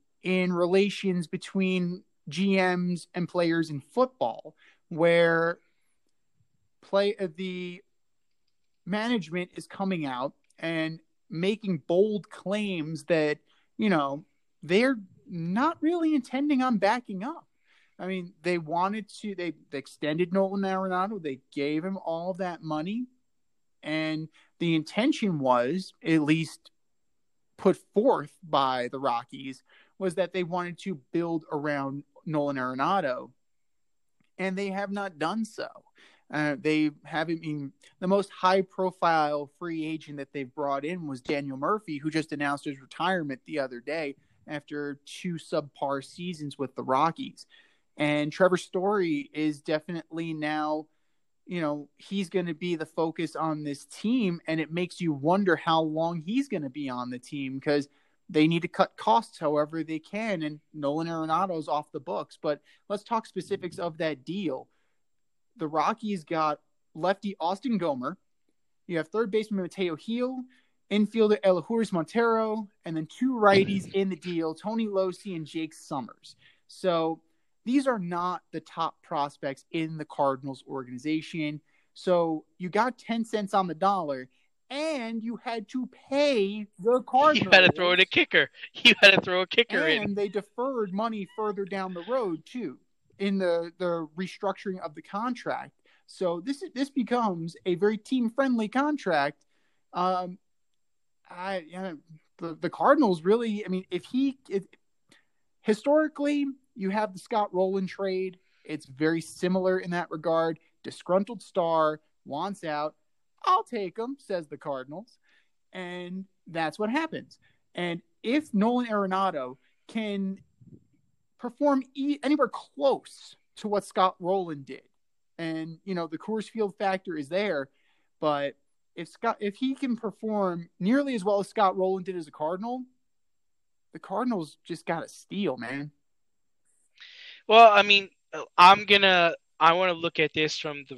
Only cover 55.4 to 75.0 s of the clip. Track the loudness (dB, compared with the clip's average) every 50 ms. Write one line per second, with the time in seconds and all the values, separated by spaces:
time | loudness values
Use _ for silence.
55.4 | 4 2 2 2 2 2 2 2 2 0 -2 -2 -2 -2 -4 -6 -6 -2 -2 -2
56.4 | -2 -2 -4 -6 -6 -6 -8 -8 -8 -6 -6 -6 -6 -8 -10 -10 -12 -12 -10 -8
57.4 | -8 -8 -8 -4 -2 0 0 0 0 -4 _ _ _ _ _ _ _ -2 2 4
58.4 | 4 4 4 2 -2 -2 0 0 0 0 _ -2 0 2 2 2 2 -2 -6 -4
59.4 | -2 0 0 0 0 -2 -4 -6 -6 -6 -8 -8 -8 -8 -8 -6 -4 -4 -4 -4
60.4 | -4 -6 -8 -10 -16 _ -10 -6 -4 -2 -2 -2 -2 -4 -4 -2 0 2 2 4
61.4 | 2 2 0 -4 -2 -2 -2 -2 -2 -4 -8 -10 -8 -6 -6 -6 -6 -8 -10 -4
62.4 | -2 -2 -2 -2 _ _ -20 _ _ -6 -6 -6 -4 -2 -2 -2 -2 -4 -8 -8
63.4 | -6 -4 -4 -4 -4 -6 -6 -6 -6 -6 -4 -2 -2 -2 -4 -4 -6 -6 -6 -4
64.4 | -4 -4 -4 -6 -8 -14 _ _ _ _ _ _ _ _ _ _ _ _ _ _
65.4 | _ _ _ -8 -8 -4 -2 0 0 0 0 -2 -2 -4 -4 -4 -4 -2 0 0
66.4 | 2 2 0 -2 _ _ _ _ _ _ -8 -2 0 0 0 0 -2 -8 -6 -4
67.4 | -2 -2 -2 -2 -2 -2 -2 0 0 -2 -2 -2 -4 -6 -8 -10 _ _ _ _
68.4 | _ _ _ _ _ _ _ _ _ -6 -4 -4 -4 -2 -2 -2 -2 0 0 -2
69.4 | -2 -2 -2 -4 -4 -4 -4 -4 -2 -2 -2 -4 -4 -4 -4 -2 -2 -2 -4 -6
70.4 | -10 -12 _ _ _ _ _ _ _ -2 2 2 2 2 4 4 4 4 4 4
71.4 | 4 4 4 4 2 0 0 0 0 0 0 -2 -2 0 0 0 2 2 2 2
72.4 | 0 -2 -4 -6 -8 -10 _ _ -10 -8 -6 -6 -6 -8 -4 -2 -2 0 2 4
73.4 | 6 8 8 8 6 4 2 -2 -2 -2 -2 0 0 0 -2 -4 -6 -4 -2 -2
74.4 | -2 -2 -4 -6 -6 -4 -4 -2 -2 0 0 0